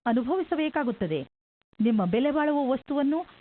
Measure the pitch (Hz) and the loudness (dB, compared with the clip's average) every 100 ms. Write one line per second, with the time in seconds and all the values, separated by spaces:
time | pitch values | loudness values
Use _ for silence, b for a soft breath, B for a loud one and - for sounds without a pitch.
0 | - 233 240 370 349 320 311 311 254 226 | -2 0 0 -2 -2 -2 -2 -2 -2 -2
1 | 180 156 135 _ _ _ _ - 220 220 | -2 -4 -6 _ _ _ _ -2 2 2
2 | 180 208 285 294 294 294 269 262 - 285 | 2 2 0 0 0 0 0 -2 -2 -2
3 | 277 311 349 - | 0 0 -4 -16